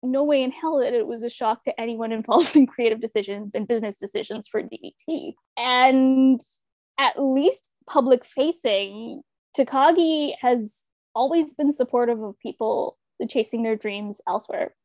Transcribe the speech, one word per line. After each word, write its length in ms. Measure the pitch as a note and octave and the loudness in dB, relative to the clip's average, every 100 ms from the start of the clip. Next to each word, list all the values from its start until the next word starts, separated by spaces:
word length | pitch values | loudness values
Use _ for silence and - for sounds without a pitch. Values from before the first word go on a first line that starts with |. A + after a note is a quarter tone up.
no 220 | B3+ C4 | -2 0
way 180 | D4 C#4+ | 2 2
in 80 | B3+ | 0
hell 280 | - D#4+ D4+ | -4 -2 0
that 160 | A#3 | 0
it 120 | A#3+ - | -2 -4
was 160 | A#3 | -6
a 60 | A#3 | -10
shock 340 | - A3+ A#3 | -4 -4 -4
to 140 | - - | -6 -6
anyone 320 | A3+ A3+ A3+ | -8 -6 -6
<laughs> 60 | A3+ | -6
involved 380 | A3 F4+ E4+ D4+ | 2 4 6 6
in 100 | B3+ | 6
creative 360 | - A#3 A3 | 4 0 0
decisions 520 | A3+ G#3+ G3+ G3+ G#3 | -2 -4 -4 -8 -8
and 140 | A3 G#3 | -8 -2
business 300 | A#3 G#3+ G3+ | -2 -2 -8
decisions 500 | G3 - - A3 - | -8 -8 -8 -10 -6
for 140 | - | -8
D 160 | - - | -8 -14
D 140 | - _ | -18 _
T. 320 | - D#4+ - - _ - | -8 -8 -8 -16 _ -6
And 800 | A#3+ B3 C4 C4 C4 C4 C4 B3 - _ _ _ _ - | 0 4 6 6 4 4 4 4 -2 _ _ _ _ -2
at 260 | C4+ - | -2 0
least 460 | C4+ C4 D#4+ - - _ - | 0 2 2 0 -12 _ -2
public-facing, 1300 | - B3+ B3 - - D4 E4+ B3 G3 G3 G#3 A3+ - _ _ _ - | 0 4 2 2 -4 -2 -2 -2 -2 -2 -10 -14 -16 _ _ _ -2
Takagi 760 | B3+ C4 C#4+ E4+ E4 D#4 D4 - | 0 4 4 4 2 0 -4 -2
has 460 | B3 B3 G#3+ - _ _ _ | 0 0 -2 -12 _ _ _
always 380 | A3 C4 E4+ D4+ | -4 0 0 -2
been 200 | - D4 | -2 -2
supportive 500 | C#4+ B3+ B3 A#3+ A#3 | 0 -2 0 0 -2
of 160 | G#3+ G3+ | -6 -12
people 580 | - - A3 A#3+ - _ _ _ A#3 | -14 -6 -4 -2 -4 _ _ _ -6
chasing 340 | C4+ A3 A#3 | -4 -4 -4
their 140 | A3+ A3 | -4 -4
dreams 460 | G#3+ G3+ G#3 G3+ - | -6 -8 -10 -10 -6
elsewhere 480 | G#3+ - - - _ | -6 -6 -8 -8 _